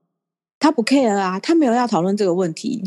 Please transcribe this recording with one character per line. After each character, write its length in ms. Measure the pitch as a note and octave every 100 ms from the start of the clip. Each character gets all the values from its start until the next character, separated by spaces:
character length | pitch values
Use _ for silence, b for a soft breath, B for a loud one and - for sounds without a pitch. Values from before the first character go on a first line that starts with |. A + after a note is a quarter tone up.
| _ _ _ _ _ -
他 120 | D#4
不 140 | D#4
care 320 | A3 C#4 A#3+ G3+
啊， 240 | F#3+ F#3
他 140 | -
没 100 | E4+
有 80 | C4+
要 140 | A#3 A#3+
讨 160 | F#3+
论 120 | F3+
这 80 | G#3
个 120 | G3
问 180 | F3 F3+
题。 300 | E3 A3 -